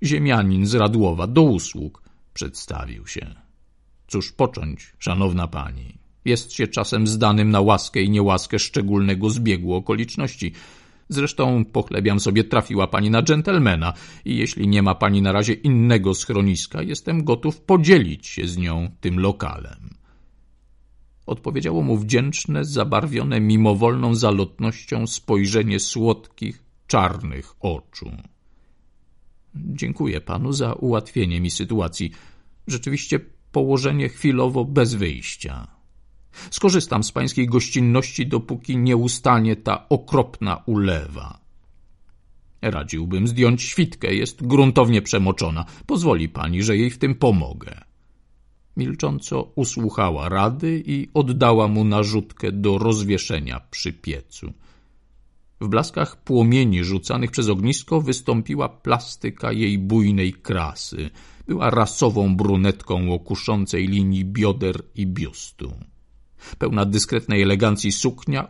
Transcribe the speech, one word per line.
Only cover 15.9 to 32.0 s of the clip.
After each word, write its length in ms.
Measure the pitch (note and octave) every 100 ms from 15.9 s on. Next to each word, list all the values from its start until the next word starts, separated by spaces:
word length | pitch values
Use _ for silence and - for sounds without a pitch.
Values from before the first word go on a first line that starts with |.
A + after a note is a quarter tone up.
| A2+ F#2+
schroniska, 680 | F#2 - G#2 G2 F2 - -
jestem 420 | E2 C#3+ - E3
gotów 360 | D3+ A#2+ D#3 -
podzielić 640 | - F#3 D#3 F#3 F#2 D2 -
się 220 | - F2+
z 80 | F2
nią 340 | F2 E2 F2 -
tym 200 | F2+ F2+
lokalem". 680 | F#2+ G2+ - D2 - - G#1+ - _ _ - _ _ _ _ _ _ _ - _ -
Odpowiedziało 560 | B2 C#3 C#3 D#3+ E3
mu 140 | C#3 A2
wdzięczne, 680 | G#2+ A#2+ C#3 - - D3
zabarwione 760 | D3 C#3+ - G#2 E3+ A#2 C3+ A2+
mimowolną 720 | G#2+ A2 G#2+ G2+ A#2 B2+ A#2+
zalotnością 920 | A#2 A#2 G2 F#2+ - A2 - - A#2+ A2+
spojrzenie 760 | - - G#2 G2 A2 A2 G2
słodkich, 800 | - A#2+ A2+ A2 - - A2 - _ _ -
czarnych 680 | A2+ F#2 A2+ D#2 C#2 - -
oczu. 500 | G2 D2+ - - - - - _ _ _ _ _ _ _ _ _ - - _
"Dziękuję 640 | D3 D#3 C#3 A#2+ - C#3+ D#2+
panu 320 | - F2+ B2+
za 200 | C#3 A#2
ułatwienie 680 | - B2+ A2+ G#2+ - F#2 E2+
mi 100 | F2
sytuacji. 600 | - F#2+ A2 E2+ -